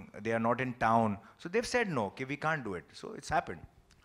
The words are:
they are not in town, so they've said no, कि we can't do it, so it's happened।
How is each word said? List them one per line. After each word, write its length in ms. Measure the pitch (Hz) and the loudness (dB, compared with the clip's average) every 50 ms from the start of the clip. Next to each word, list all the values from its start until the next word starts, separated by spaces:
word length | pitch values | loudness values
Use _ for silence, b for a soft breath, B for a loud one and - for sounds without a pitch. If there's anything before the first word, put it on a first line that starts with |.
| 95 - - - | -10 -14 -14 -6
they 160 | 104 113 113 113 | -2 0 0 2
are 80 | 113 | 4
not 180 | 117 120 117 131 | 2 2 2 0
in 60 | 127 117 - | -2 -2 2
town, 340 | 120 110 113 117 113 107 101 98 b b b b | 4 4 6 6 4 4 2 -2 b b b b
so 100 | - 175 | -10 -2
they've 180 | 180 233 226 - - | -2 -2 0 2 0
said 200 | 247 226 190 160 123 | 0 0 2 0 0
no, 120 | 104 95 - - | 0 -2 -4 -6
कि 80 | 131 | -6
we 100 | 131 143 139 - | -6 -6 -2 0
can't 200 | 156 160 151 120 | -2 -2 -2 -2
do 80 | 104 92 | -4 -6
it, 240 | 82 73 - - - | -6 -8 -12 -16 -14
so 200 | - - - - | -12 -12 -12 -12
it's 100 | - - | -6 0
happened। 320 | 147 170 170 - 92 78 - - _ - _ _ - - | 0 0 0 0 -8 -10 -12 -18 _ -20 _ _ -20 -20